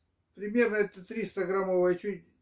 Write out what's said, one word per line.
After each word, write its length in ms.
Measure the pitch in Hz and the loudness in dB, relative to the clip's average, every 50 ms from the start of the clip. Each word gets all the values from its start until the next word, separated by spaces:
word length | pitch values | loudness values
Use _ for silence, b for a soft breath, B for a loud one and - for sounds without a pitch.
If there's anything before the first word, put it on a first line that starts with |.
| - - - _ - - - | -20 -20 -20 _ -20 -20 -16
примерно 400 | - 196 208 214 240 233 220 208 | -10 -8 -2 2 2 2 2 4
это 280 | 214 202 196 - 190 180 | 0 0 0 -2 -12 -16
триста 420 | - 226 226 208 - - 196 185 | -10 -6 -6 -6 -4 -4 -4 -2
граммовая, 500 | 175 190 196 190 190 185 180 180 180 180 | 0 0 0 0 2 2 4 4 4 2
чуть 300 | 175 - 208 196 170 165 - - - | 0 -2 -6 -6 -6 -10 -18 -20 -20